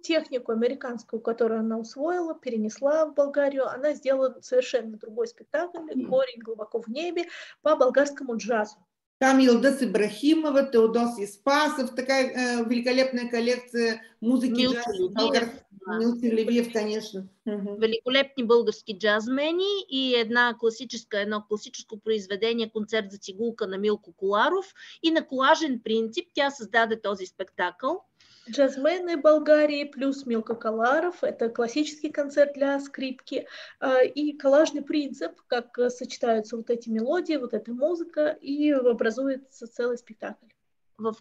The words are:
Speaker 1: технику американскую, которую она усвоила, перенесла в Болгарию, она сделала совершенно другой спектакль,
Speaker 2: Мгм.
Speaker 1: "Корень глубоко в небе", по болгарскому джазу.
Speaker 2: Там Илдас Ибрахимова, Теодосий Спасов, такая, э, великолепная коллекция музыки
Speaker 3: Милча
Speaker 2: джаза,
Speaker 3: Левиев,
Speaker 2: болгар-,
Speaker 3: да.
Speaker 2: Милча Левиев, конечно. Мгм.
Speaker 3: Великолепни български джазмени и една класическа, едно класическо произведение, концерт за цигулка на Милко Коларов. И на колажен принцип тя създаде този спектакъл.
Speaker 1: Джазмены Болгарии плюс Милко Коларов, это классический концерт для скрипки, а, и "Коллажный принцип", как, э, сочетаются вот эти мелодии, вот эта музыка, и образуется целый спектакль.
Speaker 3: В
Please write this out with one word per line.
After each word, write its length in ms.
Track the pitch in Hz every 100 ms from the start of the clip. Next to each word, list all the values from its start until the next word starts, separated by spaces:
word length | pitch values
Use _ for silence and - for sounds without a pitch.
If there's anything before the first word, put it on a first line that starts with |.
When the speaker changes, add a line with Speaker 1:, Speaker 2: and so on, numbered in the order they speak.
Speaker 1:
технику 500 | - 320 311 254 240
американскую, 680 | 226 240 277 254 240 - 220
которую 380 | 226 226 226 226
она 180 | 220 226
усвоила, 560 | 226 262 311 359 330 311
перенесла 640 | 254 226 214 - 277 311 311
в 80 | 294
Болгарию, 480 | 285 285 277 269 247
она 260 | 247 294 285
сделала 400 | 254 269 262 254
совершенно 560 | - 254 254 254 226 214
другой 300 | 226 220 226
спектакль, 520 | - - 294 349 349
Speaker 2:
Мгм. 300 | 311 262 208
Speaker 1:
"Корень 320 | 254 262 233 226
глубоко 360 | 220 214 233
в 60 | 214
небе", 380 | 247 349 339 339 - - -
по 120 | 294 302
болгарскому 640 | 254 254 285 277 262 226
джазу. 380 | 202 226 214 - _ _ _ -
Speaker 2:
Там 200 | 262 269
Илдас 420 | 254 233 262 269
Ибрахимова, 840 | 220 208 208 - 285 320 302 269 269
Теодосий 560 | 233 220 233 240 233 202
Спасов, 680 | - - 285 302 294 240 -
такая, 280 | 254 269 262
э, 320 | 247 247 240 226
великолепная 600 | 240 240 254 262 247 240
коллекция 720 | 233 233 247 - 233 233 220 - _
музыки 400 | 220 254 254 233
Speaker 3:
Милча 180 | 247 233
Speaker 2:
джаза, 140 | 220 196
Speaker 3:
Левиев, 160 | 180
Speaker 2:
болгар-, 360 | 202 233 262 233 - -
Speaker 3:
да. 260 | 196 - 220
Speaker 2:
Милча 360 | 233 240 240 220
Левиев, 380 | 220 240 240
конечно. 540 | 220 214 214 214 190 190 _ -
Мгм. 220 | 208 202 208
Speaker 3:
Великолепни 640 | 220 226 - 262 269 - 226
български 500 | 240 214 - - 190
джазмени 880 | 208 208 220 262 302 349 392 403 -
и 260 | 269 262 240
една 420 | 220 240 247 233
класическа, 600 | 226 226 254 233 - 208
едно 240 | 208 214 214
класическо 480 | 214 254 - - 214
произведение, 720 | 220 220 185 196 226 233 220
концерт 420 | 220 214 220 202
за 60 | 196
цигулка 500 | - 190 233 226 196
на 100 | 190
Милко 340 | 208 208 -
Коларов. 600 | - 196 202 269 370 370 - - -
И 80 | 330
на 160 | 320 -
колажен 540 | 262 269 311 311 247
принцип 420 | 220 220 226 226 -
тя 160 | - 277
създаде 500 | 269 208 233 226 220
този 240 | 202 202 185
спектакъл. 760 | - 185 - 180 - 269 359 - _ _ _ -
Speaker 1:
Джазмены 720 | 226 262 277 294 370 349 330
Болгарии 680 | 302 302 294 302 302 294 294
плюс 340 | 254 269 269 247
Милко 300 | 226 220 226
Коларов, 640 | 226 220 233 302 349 -
это 260 | - - 233
классический 580 | 233 233 294 302 - 302
концерт 380 | 302 285 294 285 277
для 240 | 277 277
скрипки, 640 | 277 - 262 262 - 269 - - - -
а, 200 | 269 262 254 285
и 220 | 302 294
"Коллажный 440 | 277 277 311 285
принцип", 500 | - 311 277 233 330 - -
как, 300 | 247 240 -
э, 120 | 247
сочетаются 680 | 240 262 - 240 220 214 226
вот 120 | 226
эти 200 | 240 233
мелодии, 480 | 220 240 349 320 294
вот 160 | 247
эта 180 | 214 220
музыка, 640 | 240 294 339 330 - 302 311
и 320 | 269 285 302
образуется 920 | 277 247 226 226 220 277 269 - - 226
целый 300 | - 240 240
спектакль. 500 | - 220 202 220 _ _ _ _ _ -
Speaker 3:
В 180 | 220 214